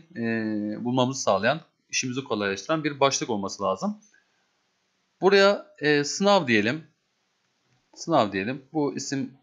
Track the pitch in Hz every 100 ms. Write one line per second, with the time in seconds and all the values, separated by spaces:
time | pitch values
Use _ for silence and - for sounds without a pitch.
0 | - - 117 113 110 107 104 110 117 127
1 | 123 135 - 98 110 160 - _ _ -
2 | 131 123 131 107 101 98 - 160 151 139
3 | 139 135 156 110 95 - 95 95 202 208
4 | _ _ _ _ _ _ _ _ _ _
5 | _ - 180 196 196 202 - - 147 147
6 | 143 - 196 196 139 110 104 156 156 _
7 | _ _ _ _ _ _ _ _ _ -
8 | - 156 104 95 101 143 - 156 143 -
9 | - 135 127 -